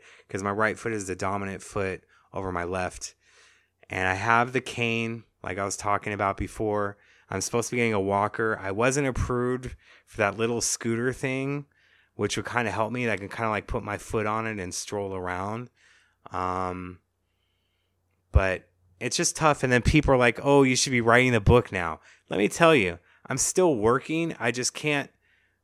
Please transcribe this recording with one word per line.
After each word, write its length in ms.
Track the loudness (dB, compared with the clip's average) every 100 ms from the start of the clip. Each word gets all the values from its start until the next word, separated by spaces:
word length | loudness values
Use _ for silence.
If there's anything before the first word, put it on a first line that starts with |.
| -12 -20 -10
'cause 160 | -4
my 80 | -2
right 260 | 0 0 0
foot 140 | -4
is 160 | -4 -4
the 80 | -4
dominant 460 | -4 -4 -4 -8
foot 420 | -8 -4 -4 -6 _ _ _
over 180 | -8 -6
my 140 | -4 -4
left. 500 | -4 -4 -8 -14 -16 _ _ _ _ _ _ -8
And 180 | -2 -2
I 80 | 0
have 360 | 2 4 2
the 100 | -2
cane, 600 | -4 -4 -2 -2 -4 -8 -14 _
like 160 | -8 -6
I 60 |
was 140 | -4 -4
talking 340 | -2 -2 -2
about 240 | -2 -2 -2
before. 640 | -6 -4 -2 -2 -4 -8 _ _ -8
I'm 120 | -6
supposed 280 | -2 -2 -2
to 60 | 0
be 20 |
getting 160 | 0
a 60 | 0
walker. 600 | 0 2 0 0 -2 -2
I 100 | -4
wasn't 360 | 0 0 0 -2
approved 680 | -2 -2 -2 -2 -4 -8 -14 _ -20 _
for 120 | -2
that 200 | 0 0
little 240 | -2 0
scooter 520 | -2 -2 -2 -2 -2
thing, 520 | -4 -4 -4 -4 -6 -8 _ _ _ _ -4
which 200 | -2 -2
would 100 | -2
kinda 240 | -2 0
help 220 | -2 -2
me. 180 | -2 -2
I 80 | -4
can 120 | -6
kinda, 200 | -4 -2
like, 160 | -2 -4
put 180 | -6
my 140 | -6 -8
foot 280 | -4 -4 -2
on 200 | -2 -4
it 140 | -6
and 160 | -8 -8
stroll 400 | -6 -6 -4 -6
around. 540 | -6 -6 -6 -8 -10 _ _ _ _ _ -10
Um, 680 | -4 -2 -2 -4 -6 -10 -14 _ _ _ _ _ _ _ _ _ _ _ _ _
but 380 | 2 4 0 -6 _ _ -10
it's 180 | -4 -2
just 180 | -2 2
tough. 280 | 2 4
And 80 | 4
then 100 | 4
people 320 | 6 4 6
are 40 | 6
like, 220 | 4 2
"Oh, 200 | 4 6
you 120 | 6 4
should 160 | 2
be 100 | 2
writing 300 | 6 6 6
the 80 | 4
book 320 | 6 6 4
now." 300 | -2 -4 -6 -14 _ -6
Let 80 | 0
me 120 | 0
tell 260 | 4 6 6
you, 240 | 4 -2 _ _ -6
I'm 120 | -2
still 380 | 0 2 4 4
working. 600 | 4 2 0 -4 -4 -2
I 120 | -2
just 220 | -2 -4
can't 360 | -4 -2 -2 -4 _ _ _ _ _